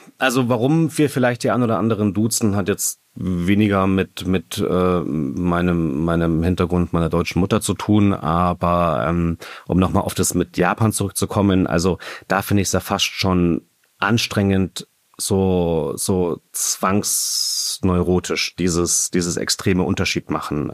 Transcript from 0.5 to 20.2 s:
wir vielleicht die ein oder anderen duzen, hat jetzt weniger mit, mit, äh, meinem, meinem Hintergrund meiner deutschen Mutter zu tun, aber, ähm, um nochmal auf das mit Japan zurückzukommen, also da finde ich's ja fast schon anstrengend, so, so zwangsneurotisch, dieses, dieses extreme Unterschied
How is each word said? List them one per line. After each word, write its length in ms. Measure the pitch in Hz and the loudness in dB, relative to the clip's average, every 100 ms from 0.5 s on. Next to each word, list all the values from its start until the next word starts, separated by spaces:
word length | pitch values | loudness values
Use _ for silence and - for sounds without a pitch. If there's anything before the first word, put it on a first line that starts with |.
| 120 127 160 160 - | 2 2 2 2 2
wir 120 | 147 | 0
vielleicht 340 | 139 123 123 | 2 0 0
die 80 | 127 | 0
ein 120 | 107 | 2
oder 140 | 120 113 | 2 2
anderen 360 | 110 104 104 | 0 2 0
duzen, 420 | 92 113 - 113 101 | 2 0 2 0 0
hat 120 | 92 | 0
jetzt 300 | 95 - - _ - | -2 -4 -8 _ -8
weniger 720 | 92 87 87 101 107 98 95 | -4 0 2 4 4 4 2
mit, 380 | 95 90 - 92 | 2 0 -4 -2
mit, 300 | 92 - - | -2 -2 -4
äh, 400 | 87 90 92 90 | 0 2 2 2
meinem, 1040 | - 78 69 82 87 87 90 85 82 69 82 | 0 -2 -4 -2 0 2 2 2 0 0 0
meinem 380 | 85 85 80 | 2 2 2
Hintergrund 500 | 87 90 87 90 87 | 0 0 0 2 0
meiner 160 | 85 82 | 0 0
deutschen 300 | 85 85 85 | 0 0 0
Mutter 220 | 95 107 | 0 0
zu 120 | - | 0
tun, 400 | 95 - 107 101 | -4 2 2 2
aber, 920 | 98 73 85 90 87 87 87 85 67 67 | 0 -2 0 0 0 0 2 2 0 0
ähm, 300 | 85 85 82 - - - | 0 0 -2 -10 -18 -2
um 120 | 87 | 2
nochmal 240 | 92 90 | 2 0
auf 100 | - | -2
das 200 | - 90 90 | -2 -2 0
mit 200 | 85 - | -2 0
Japan 380 | 90 104 110 | 0 2 0
zurückzukommen, 720 | - 98 - 95 110 98 92 90 | 0 -4 -4 -2 2 2 4 2
also 300 | 85 90 82 - - - | 0 0 -2 -8 -16 -4
da 140 | 95 | -2
finde 180 | - 101 | 0 0
ich's 120 | 92 | 0
ja 60 | 92 | -2
fast 260 | - 98 - | -2 -2 -2
schon 580 | - 95 90 87 80 - _ _ _ | -2 0 2 2 0 -6 _ _ _
anstrengend, 880 | 98 113 - 107 98 95 92 - - _ _ - | 0 0 0 0 2 2 0 -4 -16 _ _ -10
so, 760 | - 98 95 90 87 80 73 - | -2 2 2 2 2 0 -2 -4
so 460 | - 92 87 - - | -2 0 0 -2 -8
zwangsneurotisch, 2000 | - - - 95 101 - - - - - - - - 95 90 87 90 - 78 - - | -8 -6 -2 0 0 0 -4 -2 -4 -4 -4 -6 -2 0 0 2 0 0 -4 -6 -2
dieses, 540 | 90 82 87 - - | -2 0 0 -2 -2
dieses 260 | 92 87 - | -2 -2 -4
extreme 440 | - - - 92 | -8 -4 0 0
Unterschied 480 | 90 98 90 82 | 0 -2 -2 -4